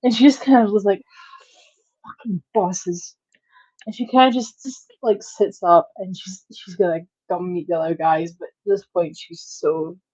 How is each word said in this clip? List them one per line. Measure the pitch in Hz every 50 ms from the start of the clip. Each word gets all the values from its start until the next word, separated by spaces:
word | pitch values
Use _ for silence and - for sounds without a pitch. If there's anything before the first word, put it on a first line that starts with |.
And | - 247 226
she | 233 247
just | 294 269 -
kind | - 269 269 247 226
of | 208
was | 202 214 196
like, | 208 196 180 - _ _ - - - - - - _ _ _ _ _ _ _ _ _ _ _ _
Fucking | - - _ - 233 196 170 - _ _
bosses. | 220 190 175 185 - - 180 175 175 - - - _ _ _ _ _ _ _ _ - _ _ _ _ -
And | - 214
she | - 240 226
kinda | - 254 254 262
just, | 233 254 226 - _ _ -
just, | 269 254 - _ _ _ _
like, | - 240 202 202
sits | - - - - 208 202 - -
up | - 175 170 170 165 - _ -
and | 196 185 185
she's, | - - 185 190 - _ _ -
she's | - - - 180
gonna | 175 202 175 165 160 170 _ _ _ _ _
come | 185 175 180 180 180
meet | 175 151 175
the | 170 165
other | 160 160 170
guys, | 160 160 160 160 160 160 170 170
but | _ - -
at | _ _ _
this | 208 196 202 -
point | _ _ 180 175 156 156
she's | - - - 170 165
so | - - - - - 151 156 160 156 160 175 185 _ _